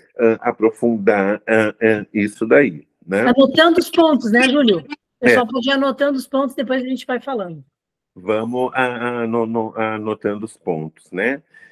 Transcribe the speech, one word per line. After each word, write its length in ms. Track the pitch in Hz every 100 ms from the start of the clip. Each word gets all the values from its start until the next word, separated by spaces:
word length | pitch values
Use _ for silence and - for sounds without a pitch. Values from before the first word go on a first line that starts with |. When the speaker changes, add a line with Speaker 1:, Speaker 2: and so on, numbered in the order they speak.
| _ -
Speaker 1:
ah, 200 | 113 110
aprofundar, 1000 | 120 - 110 - 117 113 101 101 98 107 -
ah, 280 | 113 107 -
ah, 260 | 110 107 98
isso 340 | 107 104 - 113
daí, 400 | 139 123 78 _ _
né? 180 | - 98
Speaker 2:
Anotando 560 | 247 254 262 294 339 339
os 120 | 339
pontos, 400 | 339 320 269 226
né, 120 | 233
Júlio? 380 | 262 294 240 170
O 40 | 147 294 _ -
pessoal 280 | 240 233 226
Speaker 1:
É. 40 |
Speaker 2:
pode 180 | 254 254
ir 40 |
anotando 460 | 277 277 262 285 269
os 80 | -
pontos, 280 | 269 277
depois 280 | - 254 262
a 40 | 254
gente 200 | 262 -
vai 140 | 247
falando. 440 | 277 247 180 156 - _ _ _ _
Speaker 1:
Vamos 560 | 95 90 107 117 127 127
a-, 480 | 131 123 120 120 120
a-, 40 | 113
no-, 200 | 117 113
no-, 280 | 117 110
anotando 720 | 110 110 110 107 107 104 104
os 140 | 110 -
pontos, 520 | 92 80 78 _ -
né? 320 | 92 113 139 _ - -